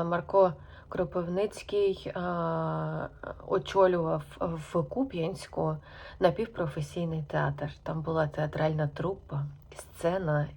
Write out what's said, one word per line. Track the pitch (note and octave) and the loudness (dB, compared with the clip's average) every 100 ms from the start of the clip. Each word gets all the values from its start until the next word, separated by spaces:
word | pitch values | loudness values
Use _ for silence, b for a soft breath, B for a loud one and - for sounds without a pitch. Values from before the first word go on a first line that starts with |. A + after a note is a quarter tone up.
Марко | E3+ F3 F3 G3 F#3 D3+ B B B | 0 -2 2 6 6 4 B B B
Кропивницький, | - F3+ F3+ E3+ F3+ G3+ - - G3+ G3 F#3 - | -2 -2 -2 -2 0 -2 -4 -2 2 2 2 -4
е, | F#3 F3+ F3 E3 E3 D#3+ D#3+ D#3 D#3 - - - - - | -4 -2 0 0 0 0 -2 -2 -4 -6 -8 -12 -10 -2
очолював | - - G3 F#3 F3 D#3+ D#3+ D3 - | 0 2 6 6 6 2 -2 -4 -4
в | F3 E3 D#3 F3 | -4 -4 -2 0
Куп'янську | D#3 - C4+ F3 D#3+ G3 - - D#3+ D#3 B B B B | 0 -2 -2 -2 -2 -4 -6 -2 -2 -2 B B B B
напівпрофесійний | F#3 D#3+ A3+ - D#3+ D#3+ D3 F3+ E3+ D#3+ D3 | 4 4 -2 -2 -2 -2 -4 -4 -2 -2 -2
театр. | D#3 C#3+ C#3+ D3 - | 0 0 0 -6 -6
Там | - D#3+ | -6 -4
була | D#3+ D#3+ D3+ | 0 2 2
театральна | - D3+ D#3 D#3 D#3 D3 | 0 -2 2 2 2 0
трупа, | - E3 G3 - C#3+ C#3+ - - - | 0 -2 -4 -6 -4 -4 -8 -16 -18
сцена, | - - E3+ F#3+ E3+ D3 D3 | -18 -2 0 2 2 2 0